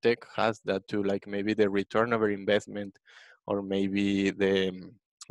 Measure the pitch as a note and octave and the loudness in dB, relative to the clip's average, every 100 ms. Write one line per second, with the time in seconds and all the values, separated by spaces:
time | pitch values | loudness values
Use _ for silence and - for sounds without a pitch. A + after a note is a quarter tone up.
0 | A#2 A#2+ - - G#2+ A2 - G2 - G#2 | 0 0 -2 -2 0 0 -2 -4 -2 -2
1 | G2 G2 G2+ G2+ G2+ A2 G2+ G2 F#2+ A2 | 0 -2 -4 -4 0 2 2 2 0 0
2 | A#2+ A2+ G#2+ G2+ G2 G#2 - G#2 G2 - | 2 2 0 0 0 0 0 -10 -12 -14
3 | _ - - - - G2+ G2 G2 G2 G2+ | _ -20 -20 -12 -6 -4 -2 0 0 0
4 | G2+ G2 G2 F#2+ G2 G2 F#2+ F#2 F2+ - | 0 2 0 2 2 2 0 -4 -14 -20
5 | _ _ - | _ _ -8